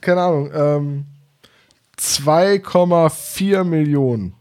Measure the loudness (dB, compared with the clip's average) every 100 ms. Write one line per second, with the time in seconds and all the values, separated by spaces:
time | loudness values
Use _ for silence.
0 | -2 0 0 0 -4 -2 -2 0 -4 -8
1 | -12 -18 _ _ _ _ _ _ _ -10
2 | -6 -2 2 4 4 2 0 2 2 4
3 | 2 0 -10 -4 0 0 0 0 0 2
4 | 0 -2 -6 -12